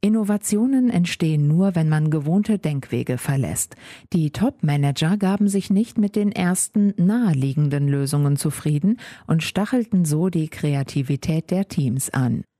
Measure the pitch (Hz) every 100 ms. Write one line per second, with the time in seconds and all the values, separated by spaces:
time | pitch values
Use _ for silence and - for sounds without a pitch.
0 | 202 220 202 208 - 208 247 269 247 185
1 | 175 - 165 156 147 160 196 175 160 156
2 | 156 156 143 185 208 208 151 143 - 117
3 | - 127 - 139 101 85 - - - -
4 | - 175 151 - 233 - 156 143 143 135
5 | 160 202 190 202 202 196 - 190 226 -
6 | 202 214 202 - 180 180 - 208 202 -
7 | 180 226 226 143 135 135 151 143 143 139
8 | 139 147 143 143 156 - 156 147 185 240
9 | - - - 165 160 - 208 254 220 185
10 | 165 151 185 175 156 - 151 143 131 -
11 | 135 143 - 160 - 180 196 - 135 135
12 | - 135 123 117 -